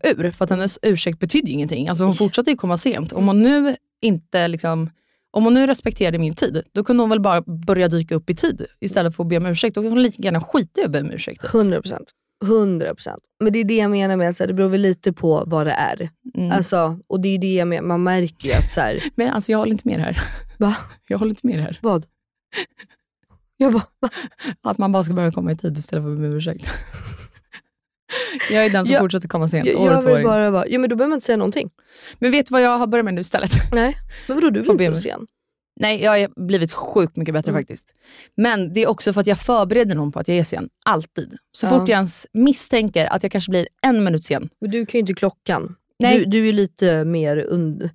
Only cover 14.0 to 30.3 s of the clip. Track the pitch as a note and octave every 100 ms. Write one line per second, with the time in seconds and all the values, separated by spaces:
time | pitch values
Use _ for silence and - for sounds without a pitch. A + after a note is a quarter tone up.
14 | F#3+ F#3+ F3 F3 F#3 F#3+ F#3+ F#3+ G3 F3+
15 | G3+ E3+ E3+ D3+ - D#3+ D3+ - - -
16 | E3 - B3+ - F3 F#3+ F3+ F#3 D#3+ E3+
17 | - F#3+ G3 F#3+ F#3+ F#3 F3 E3+ F3 F3
18 | F3+ F#3 E3+ - C3+ - - - A#2 -
19 | D4+ - A#3+ G#3+ - G#3+ A3 G#3+ A#3 F3+
20 | - F3+ - - - - G#3 G#3 - -
21 | - G3 G#3+ G#3 B3 E3+ D3+ E3 A3+ F3
22 | - _ _ _ _ - F4+ - - _
23 | _ _ _ _ _ - C4+ A3+ - _
24 | B3 - D#4 - C#4+ F3 A3+ G3 G3 F#3+
25 | E3 F3+ E3+ E3 F3 D#3+ E3+ D3+ - D#3
26 | D3+ D3 D3+ D3+ D#3+ E3+ - - - -
27 | - - - _ _ - _ _ _ _
28 | - B4+ A#4+ D#4 - G#3+ A3 G3 F#3 C4+
29 | F#3 F#3 E3+ E3+ D#3+ D#3+ - - C4 C4+
30 | B3+ B3 A3+